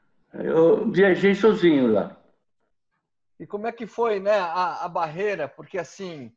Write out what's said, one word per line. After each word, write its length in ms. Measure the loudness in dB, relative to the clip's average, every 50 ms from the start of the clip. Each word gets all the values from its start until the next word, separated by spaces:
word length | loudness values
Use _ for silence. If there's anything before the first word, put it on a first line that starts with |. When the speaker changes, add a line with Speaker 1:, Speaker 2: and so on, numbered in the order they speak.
| _ _ _ _ _ _
Speaker 1:
Eu 560 | -12 -8 -6 -2 2 4 4 4 4 2 0 0
viajei 440 | 2 4 4 4 4 4 2 2 2
sozinho 580 | 4 4 2 4 4 4 4 4 4 4 2
lá. 240 | 2 0 0 -4 -8 -16 _ _ _ _ _ _ _ _ _ _ _ _ _ _ _ _ _ _ _ _ _ _ _ -20
Speaker 2:
E 60 | -14
como 200 | -12 -10 -8 -8
é 60 | -8
que 140 | -10 -10 -12
foi, 340 | -10 -4 -2 -2 0 -2 0
né, 180 | 0 0 2 2
a, 460 | 0 -2 -2 -2 -2 -2 -4 -6 -8
a 40 | -8
barreira? 600 | -4 -4 -4 -4 -4 -4 -4 -4 -4 -4 -6 -8
Porque, 300 | -10 -14 -16 -10 -10 -10
assim, 540 | -10 -10 -12 -14 -14 -12 -12 -14 -16 -18 -20